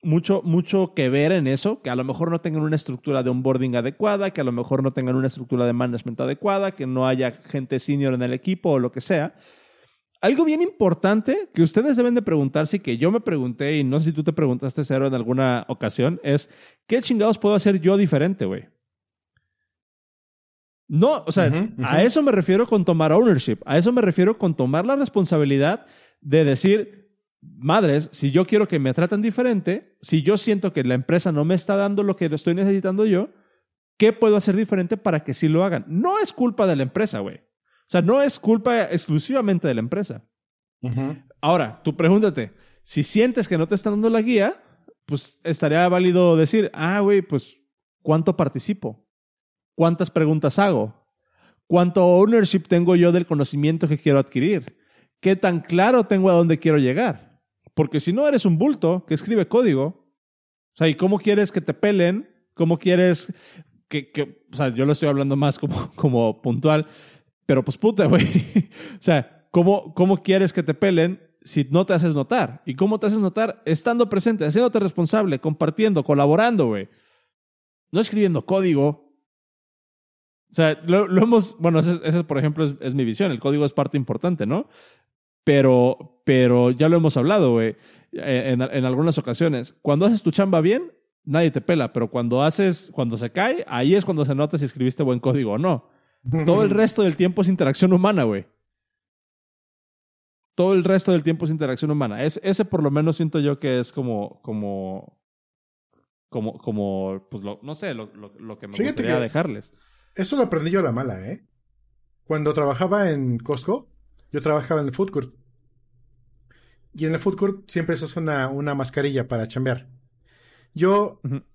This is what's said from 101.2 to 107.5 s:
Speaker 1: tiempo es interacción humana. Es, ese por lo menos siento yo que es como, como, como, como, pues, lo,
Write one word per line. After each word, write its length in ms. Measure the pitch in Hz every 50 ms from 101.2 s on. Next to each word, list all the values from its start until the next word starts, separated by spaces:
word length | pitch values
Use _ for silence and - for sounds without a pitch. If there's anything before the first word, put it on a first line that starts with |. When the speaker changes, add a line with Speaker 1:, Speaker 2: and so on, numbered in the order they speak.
| 143
Speaker 1:
tiempo 220 | 160 160 156 170
es 60 | 156
interacción 400 | 160 151 151 131 127 123 - 151
humana. 320 | 151 147 139 110 104 113 135
Es, 160 | 160 - - -
ese 220 | 190 196 - 214
por 160 | 180 - 170
lo 80 | 156 143
menos 280 | 139 151 156 165 156
siento 220 | - 170 156 147 160
yo 200 | 143 147 143 139
que 200 | - 139 127 123
es 120 | 120 -
como, 500 | _ 143 131 123 113 104 101 - - _
como, 800 | _ - 110 107 104 101 98 98 95 95 95 95 - - _ _ _ _ _ _ _ _ _ _ _ _ _ _ _ _ _ _ _ _ _ _ _ _
como, 280 | - 123 107 110 -
como, 720 | - _ - 110 104 101 98 98 95 95 95 95 95 95 _
pues, 140 | - 107 98
lo, 160 | 101